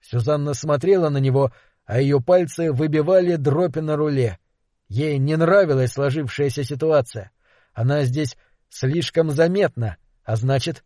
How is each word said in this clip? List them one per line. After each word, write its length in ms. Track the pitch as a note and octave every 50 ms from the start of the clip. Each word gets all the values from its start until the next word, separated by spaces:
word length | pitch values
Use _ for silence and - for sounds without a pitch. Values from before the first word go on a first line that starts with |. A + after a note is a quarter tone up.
| _
Сюзанна 480 | - - A#2+ A#2 D3 D3+ D3 C#3+ D3 C#3+
смотрела 560 | - - D#3 D3 C#3 A#2+ F#3 G3 F#3 E3+ D#3
на 80 | C#3+
него, 340 | C#3 C3+ C3+ B2+ C#3 C#3 B2 - _ _ _ _ _ _
а 120 | - G#2 A#2+
её 220 | C#3 C#3 C#3+ C#3
пальцы 520 | B2 - F3+ F3+ F3+ - - - E3+ D#3+ C#3+
выбивали 640 | B2 D#3 D#3 D3 D#3 D3 E3+ F#3 F#3+ F#3 F3 F3
дробь 400 | E3 C3+ D3 C3+ E3 F#3 F3 B2+
на 200 | D#3+ D#3 D3+ D3+
руле. 420 | D3 D3+ D3+ D3 C3+ B2+ A2 F2+ - _ _ _ _ _ _ _ _ _ _
Ей 300 | G2 A2+ D3 D#3 D3 C#3
не 180 | C3+ C#3+ D#3
нравилась 560 | D#3+ E3 E3 F#3 G3+ G3 D#3+ C#3 C3+ B2+ B2 -
сложившаяся 720 | - C#3 C#3 B2+ D#3 D3 A#2 - - D3 C#3+ C3 - C#3+
ситуация. 680 | A#2+ C#3+ C3 D3+ D#3+ D#3 D3 B2 - - G2 F#2+ - _ _ _ _ _ _ _ _ _
Она 320 | - A2+ B2+ C#3+ D3 C#3+
здесь 320 | B2+ B2 D3+ D#3 A#2+ - _ _ _ _ _ _ _
слишком 640 | - - - C3 C#3+ E3+ E3 - - E3 E3 D#3
заметна, 680 | D3 C#3 E3 E3+ F3+ G3+ G3+ D#3 _ - A#2 A2+ - _ _ _ _ _ _
а 140 | - A2
значит 480 | A2+ A2+ C3 C3+ C3+ - E3+ D#3+ - _